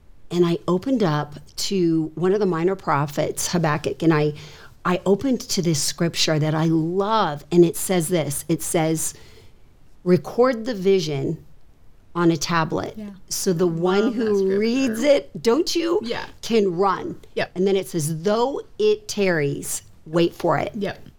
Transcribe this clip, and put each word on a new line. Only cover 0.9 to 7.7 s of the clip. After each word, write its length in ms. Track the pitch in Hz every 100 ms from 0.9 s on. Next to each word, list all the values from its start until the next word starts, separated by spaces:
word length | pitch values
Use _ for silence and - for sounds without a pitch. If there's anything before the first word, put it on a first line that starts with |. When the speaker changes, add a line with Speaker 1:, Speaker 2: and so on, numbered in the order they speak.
| 262
Speaker 1:
up 320 | 190 151 143 151 - -
to 540 | - 196 170 160 156
one 180 | - 180
of 80 | 202
the 60 | 196
minor 280 | 165 175
prophets, 760 | 190 - 143 147 151 151 - -
Habakkuk, 500 | 175 160 147 - -
and 120 | 165
I, 180 | 156 151 147 - - - -
I 160 | 180 185
opened 360 | - 196 277 240
to 180 | - -
this 200 | 170 151
scripture 560 | - - 170 - - 156
that 160 | 156
I 100 | 156 165
love. 800 | 160 160 185 196 220 180 147 -
And 120 | 175
it 120 | 170